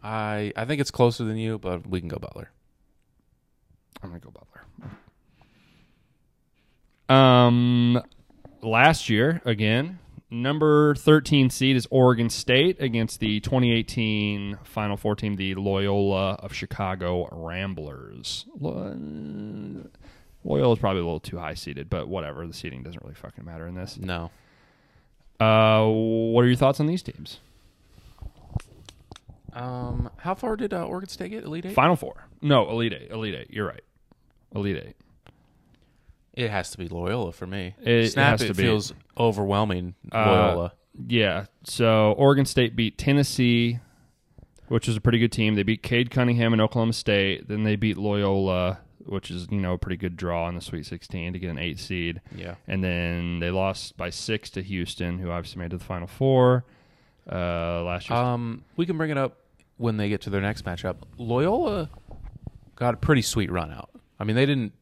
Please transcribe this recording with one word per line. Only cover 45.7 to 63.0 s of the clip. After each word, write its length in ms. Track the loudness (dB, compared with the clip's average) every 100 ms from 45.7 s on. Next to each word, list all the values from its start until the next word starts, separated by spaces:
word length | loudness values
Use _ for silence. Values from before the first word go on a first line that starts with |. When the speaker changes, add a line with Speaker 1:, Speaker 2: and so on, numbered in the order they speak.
| -2
Speaker 2:
Cade 260 | 0 0 0
Cunningham 420 | 0 2 2 2
and 80 | 4
Oklahoma 320 | 2 2 0
State. 540 | -2 0 2 2 -2 -4
Then 140 | -2
they 120 | 0 0
beat 220 | 0 0
Loyola, 800 | -2 0 2 0 0 0 0 -4 -12 _ -10
which 240 | -10 -8
is, 160 | -12 -6
you 80 | -4
know, 140 | -2
a 40 | -4
pretty 200 | -4 -4
good 200 | -6 -6
draw 320 | -4 -4 -4
in 60 | -6
the 60 |
Sweet 260 | -10 -12 -10
sixteen 460 | -14 -12 -10 -8
to 40 | -8
get 120 | -8
an 80 | -6
eight 180 | -6 -6
seed. 440 | -6 -4 -4 -6 -12 -14
Speaker 1:
Yeah. 200 | -14 -14 -6
Speaker 2:
And 160 | -2
then 540 | 0 -2 -2 -4 -4 -4
they 140 | -2
lost 440 | -2 -2 -4 -12 -10
by 120 | -10
six 400 | -8 -6 -6 -6
to 120 | -12
Houston, 560 | -8 -6 -6 -6 -6 -6
who 100 | -6
obviously 300 | -8 -8 -10
made 80 | -10
it 20 |
to 60 | -10
the 60 | -8
Final 220 | -10 -10
Four, 580 | -2 2 6 6 4 0 _ _ _ _ _ -10
uh, 520 | -6 -4 -2 -4 -4
last 260 | -4 -6 -4
year. 80 | -2
Speaker 1:
Um, 460 | 0 -2 -6 -10 -14 -6
we 120 | -4
can 100 | -2
bring 140 | -2
it 80 | -2
up 180 | -4 -6 _ _ _ _
when 200 | -2 -2
they 120 | -2
get 120 | -2
to 100 | -2
their 100 | -2
next 240 | -2 -4 -8
matchup. 300 | -6 -6 -8 -12 -12
Loyola 720 | -2 0 0 0 -2 -4 -8 -12 -20 -18 -16 -16 -18 -18 -20 -4
got 200 | -2
a 20 |
pretty 240 | 0